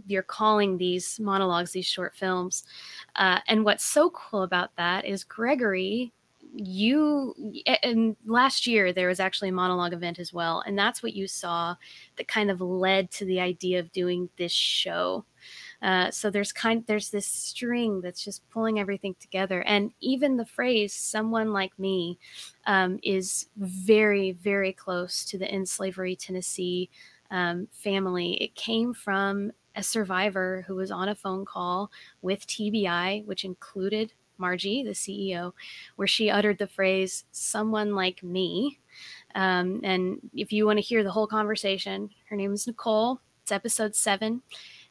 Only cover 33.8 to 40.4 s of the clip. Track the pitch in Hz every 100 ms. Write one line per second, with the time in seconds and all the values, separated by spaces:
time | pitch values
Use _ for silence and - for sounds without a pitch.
33.8 | 190 214 220 - _ _ 180 180 196 240
34.8 | 240 196 - 202 196 175 180 - - -
35.8 | - - 196 - 214 202 208 196 202 -
36.8 | 190 190 190 - - - - 214 214 220
37.8 | 208 202 185 185 180 185 180 170 277 -
38.8 | _ - - - - - 190 180 180 190
39.8 | 202 185 185 - - -